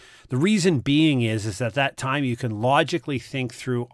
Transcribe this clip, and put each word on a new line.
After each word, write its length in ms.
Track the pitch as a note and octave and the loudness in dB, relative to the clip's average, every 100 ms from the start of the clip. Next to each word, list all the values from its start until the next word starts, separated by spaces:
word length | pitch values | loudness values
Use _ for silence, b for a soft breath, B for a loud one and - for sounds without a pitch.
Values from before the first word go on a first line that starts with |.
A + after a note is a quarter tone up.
| B B B | B B B
The 80 | B2+ | 0
reason 420 | F3 G#3+ F3 D3+ | 2 4 4 2
being 420 | C3+ C#3+ D#3+ C3+ | 2 4 4 4
is, 220 | A2+ A2 G#2 | 2 0 -4
is 120 | G2 | -4
that 160 | A#2+ | -4
that 240 | B2+ C#3 - | -2 -4 -4
time 260 | C3+ C#3 | -4 -2
you 140 | C3+ A#2 | -2 -2
can 240 | B2 G#2+ | -4 -2
logically 580 | A#2+ C#3+ D#3+ E3+ - C#3 | 2 2 2 -2 -4 -8
think 340 | - C#3 B2 | -6 -6 -6
through 360 | - - B2 A#2+ | -6 -4 -4 -4